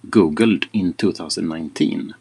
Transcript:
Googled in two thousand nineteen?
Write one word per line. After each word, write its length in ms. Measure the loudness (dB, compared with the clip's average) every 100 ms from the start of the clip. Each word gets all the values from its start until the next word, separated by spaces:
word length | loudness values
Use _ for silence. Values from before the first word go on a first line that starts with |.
| 2
Googled 600 | 4 4 4 2 2 0
in 200 | -2 -2
two 200 | 0 -2
thousand 340 | -2 -8 -6 -4
nineteen? 680 | -6 -10 -2 0 0 -8 -14